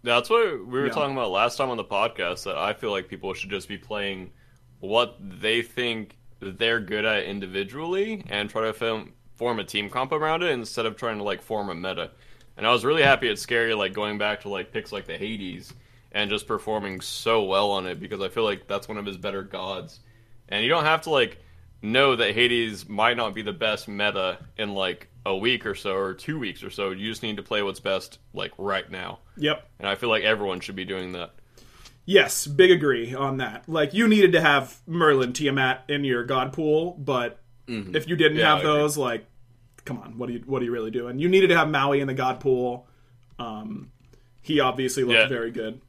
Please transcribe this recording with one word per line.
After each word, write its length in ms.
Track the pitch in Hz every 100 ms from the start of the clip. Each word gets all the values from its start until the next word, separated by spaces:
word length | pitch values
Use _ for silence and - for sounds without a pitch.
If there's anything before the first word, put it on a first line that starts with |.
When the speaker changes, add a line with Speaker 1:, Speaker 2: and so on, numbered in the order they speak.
Speaker 1:
That's 260 | 120 120 123
what 140 | 233 220 139 101
we 120 | 127
were 60 | 139
Speaker 2:
Yeah. 60 |
Speaker 1:
talking 220 | 135 139 135
about 160 | 113
last 260 | 95 117 -
time 140 | 135
on 60 | 117
the 60 |
podcast, 600 | 98 101 113 - 87 90
that 120 | 98 76
I 160 | 95
feel 180 | 107 92
like 160 | 98 -
people 260 | 95 98
should 160 | 92 98
just 180 | 98 -
be 120 | 98
playing 500 | - 104 101 95 92 - - - _ -
what 380 | 95 110 120 -
they 440 | 98 92 107 117
think 520 | 113 - 123 113 104 - - -
they're 400 | 98 90 117 117
good 260 | 95 107 110
at 180 | 104
individually 1000 | - 101 95 95 98 131 165 190 214 214 -
and 180 | 101 101
try 160 | 110 110
to 60 |
film, 400 | 107 117 110 - - - -
form 240 | 120 113
a 40 |
team 260 | 92 104 104
comp 220 | 127 135
around 320 | 156 156 165
it 80 | 175
instead 340 | 127 110 - 113
of 100 | 101
trying 220 | 120 107
to, 60 |
like, 180 | 101 92
form 280 | - 110 101
a 60 | 85
meta. 360 | 92 87 85 - - - - -
And 120 | 110
I 40 |
was 140 | 123 120
really 160 | 160
happy 260 | 139 135 120
at 100 | 104
Scary, 340 | - 120 117
like, 200 | 107 98
going 260 | 98 104 104
back 220 | 104 104
to, 80 | 101
like, 220 | 98 92
picks 200 | 110 107
like 160 | 101 -
the 100 | 85
Hades 560 | 101 110 92 92 - - - - _
and 180 | 101 104
just 160 | 104 -
performing 560 | 107 - 107 101 92
so 420 | - - 113 113 98
well 260 | 95 104
on 160 | 98 92
it, 120 | 82
because 220 | 90 101
I 80 | 95
feel 140 | 117
like 240 | 110 98 -
that's 200 | 101 -
one 120 | 107
of 60 | 101
his 100 | 92
better 240 | 101 98
gods. 580 | 95 92 92 95 156 - - - _ - _
And 160 | 101
you 60 | 117
don't 140 | 165
have 180 | 156 160
to, 60 | 165
like, 300 | 147 113 - - - - -
know 340 | 104 123 139 120
that 200 | 104 104
Hades 520 | 120 120 113 101 -
might 300 | 104 113 120
not 160 | 110
be 80 | 101
the 100 | 107
best 340 | 90 110 104 -
meta 500 | 101 104 98 92 90 - -
in, 180 | 104 98
like, 320 | 95 87 - - 101
a 100 | 95
week 300 | 110 120 113
or 80 |
so 220 | 95 101 95
or 180 | 98
two 240 | 92 - 156
weeks 260 | 110 85
or 60 | 101
so. 220 | - 98
You 180 | 95 107
just 140 | 110
need 140 | 113 104
to 60 |
play 200 | 98 107
what's 160 | 101 95
best, 400 | - 95 - - -
like, 180 | 98 95 -
right 300 | 98 95 -
now. 280 | 92 90 95 - -
Speaker 2:
Yep. 300 | 147 151 - _
Speaker 1:
And 80 | 101
I 80 | 98
feel 140 | 120
like 140 | 110
everyone 360 | 107 110 101 90
should 160 | - 95
be 100 | 92
doing 280 | 95 90
that. 180 | 90 85 - - - - - - - -
Speaker 2:
Yes, 400 | 190 135 - 147
big 240 | 147 185
agree 460 | 170 147 120 113 131
on 220 | 139 135
that. 300 | 123 113 -
Like, 260 | 160 147 196
you 120 | 226
needed 260 | 214 185
to 80 | 165
have 360 | 151 143 127 - -
Merlin, 480 | 170 156 139 123
Tiamat 520 | 123 147 139 131 127 -
in 140 | 143
your 200 | 139 120
god 300 | 120 135 131
pool, 380 | 135 156 151 170 170
but 400 | 139 127 120 - - - -
Speaker 1:
Mm-hmm. 300 | 113 95 90
Speaker 2:
if 140 | -
you 80 | 170
didn't 200 | 156 151
Speaker 1:
Yeah, 100 | -
Speaker 2:
have 80 | 151
Speaker 1:
I 20 |
agree. 140 | 156
Speaker 2:
those, 240 | 147 147 147
like, 280 | 127 113 - - - _ _ - -
come 120 | 123
on, 180 | 101 113
what 100 | 123
are 40 |
you, 100 | 120 127
what 160 | 135
are 40 | 120
you 60 |
really 200 | 120 113
doing? 260 | 120 120 127
You 120 | 170
needed 180 | 190 185
to 80 | 170
have 120 | 156
Maui 320 | 147 139 143
in 60 | 139
the 60 |
god 280 | 131 127 123
pool. 460 | 139 127 123 123 - _ _ _ _ -
Um, 500 | 117 107 107 107 - _ _ - _ _
he 180 | - 151
obviously 440 | 131 123 127 131 123
looked 120 | 113
Speaker 1:
Yeah. 100 | 110
Speaker 2:
very 200 | 123 117
good. 300 | 117 110 117